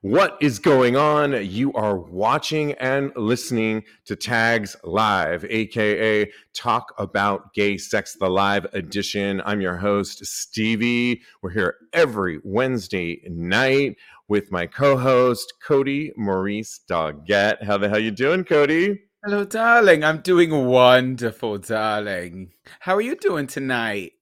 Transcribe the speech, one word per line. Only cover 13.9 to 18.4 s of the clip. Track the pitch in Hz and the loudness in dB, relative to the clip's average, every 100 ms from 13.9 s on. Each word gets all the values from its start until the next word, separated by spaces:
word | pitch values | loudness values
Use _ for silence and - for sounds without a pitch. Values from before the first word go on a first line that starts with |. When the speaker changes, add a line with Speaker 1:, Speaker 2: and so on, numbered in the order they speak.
| - - - - | -6 -20 -20 -2
Speaker 1:
with | 104 - | -2 -2
my | 87 | -6
co-host, | 85 - 139 135 131 127 127 120 - - | -6 0 2 4 4 4 4 0 -8 -16
Cody | - 143 139 139 151 - | 0 0 2 -4 -6 -6
Maurice | 101 95 98 104 113 - _ | -2 -2 -2 -6 -10 -18 _
Doggett. | 85 80 73 80 101 104 - | -4 -4 -6 0 2 2 0
How | 104 101 | -2 0
the | 101 | 0
hell | 104 | 0
you | 110 | -2
doing, | 101 135 185 | -2 0 0